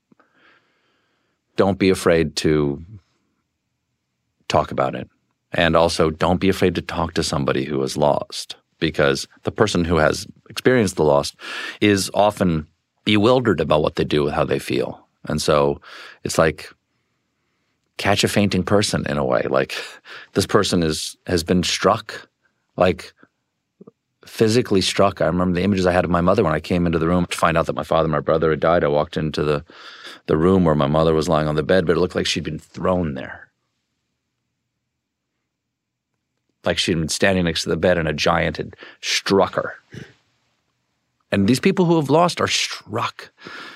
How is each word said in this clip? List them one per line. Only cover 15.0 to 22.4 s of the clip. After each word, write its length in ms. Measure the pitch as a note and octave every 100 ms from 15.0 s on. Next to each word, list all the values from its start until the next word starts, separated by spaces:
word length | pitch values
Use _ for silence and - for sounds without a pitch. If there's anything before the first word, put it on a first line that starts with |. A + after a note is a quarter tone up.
| _ _ -
And 160 | D2+
so 400 | - D2+ C#2+ C#2 - - - -
it's 140 | - -
like, 320 | E2 - - _ _ _ _ _ _ _ _ _ _ _ _ -
catch 260 | G2 G#2
a 60 | G#2
fainting 340 | G#2+ G2+ F#2
person 420 | F2+ G#2 G#2+ D2+ -
in 80 | D2
a 80 | C2
way. 200 | A#1+ -
Like, 260 | C2+ C2+ - - - - - -
this 120 | - F#2
person 380 | A2 F#2 F#2
is, 340 | D#2+ D#2 - - -
has 160 | F2
been 200 | E2 F#2
struck, 640 | - - F#2 A2 - - - _